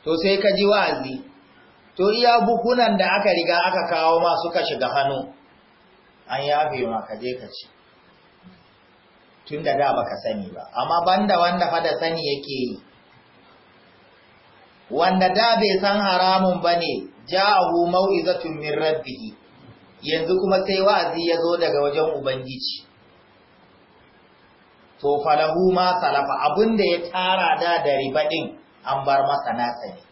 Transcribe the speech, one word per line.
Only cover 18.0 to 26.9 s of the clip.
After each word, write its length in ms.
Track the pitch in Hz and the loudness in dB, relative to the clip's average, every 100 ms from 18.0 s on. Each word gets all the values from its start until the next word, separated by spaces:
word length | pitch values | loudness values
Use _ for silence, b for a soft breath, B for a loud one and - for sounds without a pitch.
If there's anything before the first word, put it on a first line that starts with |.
| 196 180 165 180 165 151 | 2 0 0 -4 -6 -8
min 120 | 151 | -6
rabbih. 640 | 151 156 156 131 127 110 - - - - - - - | -2 0 -2 -6 -12 -14 -18 -20 -20 -20 -20 -20 -14
Yanzu 320 | 139 160 165 185 | -6 -4 0 0
kuma 240 | 190 190 | 2 0
sai 160 | 196 190 | 2 2
wa'azi 420 | 196 196 170 165 | 2 2 0 -2
ya 140 | 170 165 | 0 0
zo 160 | 170 170 | 0 0
daga 240 | 160 143 | 0 0
wajen 320 | 143 151 160 | 0 0 -2
Ubangiji. 720 | 143 131 131 131 131 - - - _ - _ _ _ _ _ _ _ _ _ _ _ _ _ _ _ _ _ _ _ | -2 -4 -6 -8 -10 -10 -10 -16 _ -20 _ _ _ _ _ _ _ _ _ _ _ _ _ _ _ _ _ _ _
To 200 | 143 147 | -2 0
falahu 520 | 156 151 156 170 185 | 2 2 2 2 2
ma 240 | 180 180 175 | 4 2 2
salafa, 400 | 151 143 - - | 0 0 -2 -2
abin 320 | 190 190 226 214 | 0 2 2 2
da 80 | |
ya 160 | 180 | 0